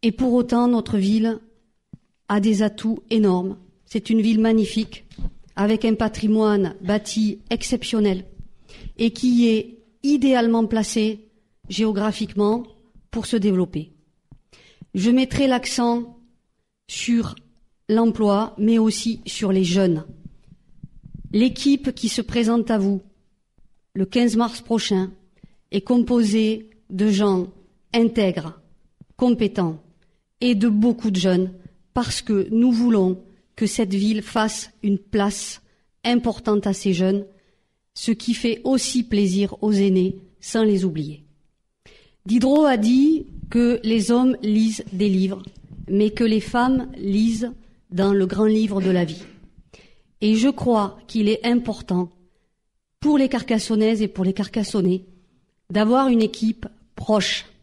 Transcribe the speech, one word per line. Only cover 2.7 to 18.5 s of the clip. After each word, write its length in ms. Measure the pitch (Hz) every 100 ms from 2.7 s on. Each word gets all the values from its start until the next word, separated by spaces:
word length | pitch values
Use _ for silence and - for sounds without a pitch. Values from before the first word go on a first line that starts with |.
| 214 220 226 -
énormes. 480 | 226 208 180 185 202 - _ _
C'est 240 | 226 196
une 100 | 226
ville 200 | 214 220
magnifique, 680 | 220 220 214 - 220 - - - - - - -
avec 300 | 202 220 226
un 80 |
patrimoine 800 | 220 220 220 214 214 214 208 185 -
bâti 560 | 185 208 208 - 214 - -
exceptionnel 800 | 233 - 247 - 226 208 185 - - - - - - - -
et 140 | 226
qui 360 | 233 254 240 233
est 300 | 220 - - _ _
idéalement 640 | 277 285 269 254 233 226 226
placé 600 | 226 214 233 214 214 - _ _ _ -
géographiquement 920 | 190 220 202 214 208 214 202 208 226 240 - _ - _
pour 140 | 233
se 120 | - 226
développer. 560 | 202 185 180 160 156 _ _ _ _ - _ _ _ _ -
Je 160 | 196 202
mettrai 360 | 254 262 - 269
l'accent 720 | 247 247 - 240 233 233 - _ _ _ _ _ _ _
sur 480 | - - 233 208 - _ _ _ _ _
l'emploi, 680 | 220 226 220 208 202 220